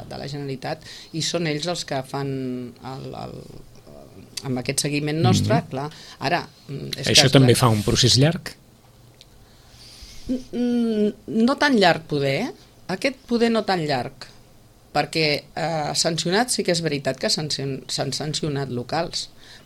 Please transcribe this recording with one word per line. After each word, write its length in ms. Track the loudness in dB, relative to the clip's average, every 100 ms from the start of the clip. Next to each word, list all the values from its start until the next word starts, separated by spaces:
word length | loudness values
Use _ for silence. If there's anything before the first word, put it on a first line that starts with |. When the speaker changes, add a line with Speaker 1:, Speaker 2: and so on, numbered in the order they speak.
| -12
Speaker 1:
de 120 | -10
la 80 | -8
Generalitat 560 | -8 -8 -8 -8 -8 -12 -20 -10
i 120 | -6
són 240 | -2 -2 -2
ells 240 | -2 -4
els 160 | -6 -4
que 160 | -6
fan 320 | -4 -6 -4 -4 -4 -6 -10 -14
el, 240 | -12 -12 -12 -10
el, 160 | -10 -12 -16 -18 -20 -20 -20 -20 -20 -20 -14 -10
amb 200 | -4 -4
aquest 220 | -2 -2
seguiment 400 | -2 -2 -2 2
nostre, 400 | 4 4 4 2
Speaker 2:
Mhm. 80 | 0
Speaker 1:
clar. 160 | -6 -8 -10 -20 -6
Ara, 260 | -2 -2 -4 -18 -12
mm, 240 | -10 -8 -6
és 80 | 2
que 60 |
Speaker 2:
Això 160 | 4 8
Speaker 1:
és 80 | 8
Speaker 2:
també 160 | 8
Speaker 1:
clar. 80 | 6
Speaker 2:
fa 80 | 6
un 160 | 4 2
procés 320 | 4 4 6
llarg? 380 | 4 2 -10 -16 -20 _ _ -20 -20 -20 -20 -20 -20 -20 -20 -20 -20 -20 -18 -14
Speaker 1:
Mm, 840 | -8 -8 -6 -2 0 2 2 2 0 0 -4 2
no 120 | 2 4
tan 180 | 4 6
llarg, 280 | 6 4 0
poder. 440 | 0 0 0 -2 -8 -20 -20 -10
Aquest 300 | -4 -4 -4 -4
poder 240 | 0 2
no 120 | 2
tan 180 | 0 0
llarg, 400 | 0 -2 -2 -12 -20 -20 -20 -20 -20 -20 -4
perquè, 340 | -2 0 0 0 0 -4
eh, 360 | -6 -2 -2 -2
sancionat 540 | 0 0 0 0 0 0
sí 140 | 0
que 80 | 0
és 80 | 0
veritat 380 | 0 -2 -2 -2
que 100 | -2
s'han, 220 | -2 -2
s'han 600 | -4 -4 -6 -6 -4 -4
sancionat 580 | -4 -6 -4 -4 -4 -4
locals, 580 | -6 -4 -4 -4 -6 -10 -16 -20 -20